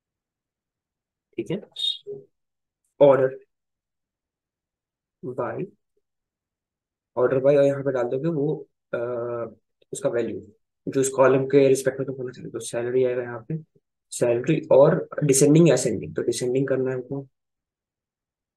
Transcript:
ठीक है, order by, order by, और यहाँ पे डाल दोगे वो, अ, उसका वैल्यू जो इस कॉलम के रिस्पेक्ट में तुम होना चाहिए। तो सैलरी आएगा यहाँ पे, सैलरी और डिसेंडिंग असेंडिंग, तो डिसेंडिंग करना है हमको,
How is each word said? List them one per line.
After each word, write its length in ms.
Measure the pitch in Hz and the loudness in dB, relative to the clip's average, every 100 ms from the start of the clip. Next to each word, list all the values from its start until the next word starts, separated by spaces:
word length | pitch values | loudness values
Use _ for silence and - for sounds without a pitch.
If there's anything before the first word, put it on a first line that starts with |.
| _ _ _ _ _ _ _ _ _ _ _ _ _ - | _ _ _ _ _ _ _ _ _ _ _ _ _ -12
ठीक 140 | - | -8
है, 60 | 196 - - - - 415 403 - _ _ _ _ _ _ _ | -8 -10 -8 -8 -8 -12 -16 -18 _ _ _ _ _ _ _
order 300 | 143 127 131 135 _ _ _ _ _ _ _ _ _ _ _ _ _ _ _ _ _ _ | 4 6 2 -4 _ _ _ _ _ _ _ _ _ _ _ _ _ _ _ _ _ _
by, 420 | 143 - 117 117 190 _ _ _ _ _ _ _ _ _ _ _ _ _ _ 117 | -12 -8 -8 -8 -12 _ _ _ _ _ _ _ _ _ _ _ _ _ _ -2
order 220 | 127 131 | 0 2
by, 160 | 135 143 | 4 4
और 60 | 139 | 4
यहाँ 180 | 139 | 0
पे 80 | 135 | -4
डाल 160 | 127 120 | -2 -4
दोगे 200 | 131 165 | -4 -4
वो, 240 | 156 147 - - _ _ | -2 -4 -4 -10 _ _
अ, 40 | 120 120 120 120 120 110 - _ _ _ | -8 -6 -6 -6 -8 -10 -14 _ _ _
उसका 160 | - 139 | -8 -4
वैल्यू 300 | 120 110 95 - _ _ _ - | -2 -4 -8 -14 _ _ _ -6
जो 140 | 135 | -2
इस 80 | 131 | -2
कॉलम 360 | - 131 135 135 | 4 4 4 2
के 220 | 143 135 | 4 4
रिस्पेक्ट 320 | 131 - - | 2 0 -4
में 60 | 135 | -8
तुम 80 | 131 | -8
होना 160 | 127 | -12
चाहिए। 180 | - 110 | -12 -14
तो 80 | 117 | -12
सैलरी 440 | - 120 120 127 | -10 -6 -4 0
आएगा 180 | 127 123 | 0 -2
यहाँ 180 | 123 120 - | -6 -12 -10
पे, 100 | 160 - _ _ _ _ | -10 -10 _ _ _ _
सैलरी 480 | - 120 120 - 160 - | -2 0 0 0 -4 4
और 360 | 131 151 165 - - | 6 6 4 -4 -4
डिसेंडिंग 460 | 147 131 143 151 170 | 0 4 6 6 6
असेंडिंग, 440 | - 123 98 - - | 4 0 -4 -6 -6
तो 60 | |
डिसेंडिंग 460 | - 117 123 131 135 | -4 -4 -2 -2 -2
करना 220 | 131 127 | -2 -2
है 40 | 131 | -6
हमको, 280 | - 139 139 _ _ _ _ _ _ _ _ _ _ _ _ | -8 -10 -12 _ _ _ _ _ _ _ _ _ _ _ _